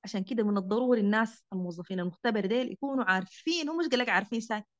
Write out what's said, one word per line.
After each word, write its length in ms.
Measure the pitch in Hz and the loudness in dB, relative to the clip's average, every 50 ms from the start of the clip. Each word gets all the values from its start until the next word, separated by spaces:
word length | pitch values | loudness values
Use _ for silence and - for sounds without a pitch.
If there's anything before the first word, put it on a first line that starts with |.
| - | -12
عشان 200 | 196 - 196 190 | -6 -4 -4 -4
كده 200 | - 262 226 214 | -2 0 0 2
من 140 | 208 208 | 2 0
الضروري 440 | 202 185 190 214 233 254 247 247 226 | 0 0 0 0 2 4 4 4 4
الناس 420 | 202 202 214 220 233 226 - - _ _ 196 | 4 4 4 2 2 0 -4 -14 _ _ -6
الموظفين 460 | 185 180 175 165 170 175 - 190 185 | -6 -4 -4 -6 -10 -8 -6 -4 -2
المختبر 460 | 175 180 170 _ - 240 214 214 190 | -2 -4 -6 _ -2 0 0 0 0
ديل 260 | 190 226 247 254 - | 2 0 0 0 -2
يكونوا 320 | - - - 277 269 262 220 | -4 -6 -6 -4 -2 0 0
عارفين، 680 | 185 185 190 185 - - - - 311 339 339 311 285 | 2 0 0 0 -6 -14 -6 -2 -2 0 0 0 -2
هم 80 | 320 | -2
مش 100 | 330 339 | -2 0
قال 120 | 302 254 247 | 0 2 0
لك 100 | 247 233 | 2 2
عارفين 300 | 190 180 214 208 240 226 | 2 0 0 0 -4 -6
ساي 240 | 226 - 226 214 214 _ _ | -4 -4 -6 -6 -6 _ _